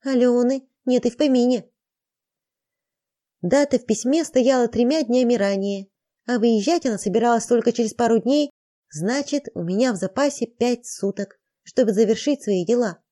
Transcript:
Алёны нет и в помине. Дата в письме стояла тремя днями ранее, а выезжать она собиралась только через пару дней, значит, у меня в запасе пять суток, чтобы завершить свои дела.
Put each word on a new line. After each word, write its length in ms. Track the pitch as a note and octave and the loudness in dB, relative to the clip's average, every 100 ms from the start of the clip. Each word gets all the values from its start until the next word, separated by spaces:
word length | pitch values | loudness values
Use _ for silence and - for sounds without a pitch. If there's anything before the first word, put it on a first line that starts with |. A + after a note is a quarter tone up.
Алёны 640 | C4+ B3+ B3 A#3+ B3 C4+ _ _ - | 0 2 4 4 2 -2 _ _ 0
нет 200 | B3+ B3 | 0 0
и 40 | |
в 80 | A#3+ | 0
помине. 520 | D4+ B3+ A#3+ A#3 - _ _ _ _ _ _ _ _ _ _ _ _ _ _ _ _ _ | 2 4 2 0 -4 _ _ _ _ _ _ _ _ _ _ _ _ _ _ _ _ _
Дата 360 | F3 C4+ C#4+ A#3+ | 0 0 2 -2
в 80 | - | -2
письме 380 | A3 B3 D#4 | -4 0 -2
стояла 440 | D#4 B3+ B3 C4 A#3 | 0 0 2 2 0
тремя 360 | A#3+ A#3+ D#4 | 0 0 0
днями 300 | A#3 B3 A#3+ | 0 0 2
ранее, 560 | A#3+ G3+ G3 G3 G3 G3 _ _ _ - | 0 0 -2 -4 -8 -12 _ _ _ -6
а 120 | B3 | 0
выезжать 460 | A#3 A3+ G#3 E4+ C4+ | 2 2 0 0 -2
она 120 | G#3 | -4
собиралась 480 | G3+ G#3 A#3+ A#3 - | -2 0 2 0 0
только 280 | A#3+ A#3+ | 0 0
через 200 | A#3 A3 | -2 -4
пару 260 | - A#3 A3+ | -2 0 0
дней, 320 | A#3 D4 C#4+ _ _ _ _ | 2 0 0 _ _ _ _
значит, 580 | D3+ F#3 C4+ C#4+ C#4+ - | -8 -4 -4 -4 -6 -6
у 100 | - | -8
меня 280 | E3+ G3 C4 | -4 0 0
в 60 | G3 | 0
запасе 480 | F#3+ A#3+ C#4+ - A3+ | -4 -2 -2 -2 -10
пять 400 | _ A#3+ A#3+ - | _ -2 -2 -8
суток, 540 | - G3 G3 G3+ - _ _ | -6 -6 -6 -12 -14 _ _
чтобы 280 | - - A3 | -4 0 2
завершить 520 | G3+ G#3+ A3 - C#4 | 2 2 2 -2 -4
свои 220 | - F#3 F3 | -2 -2 0
дела. 360 | A#3+ A#3 - _ | 0 0 -6 _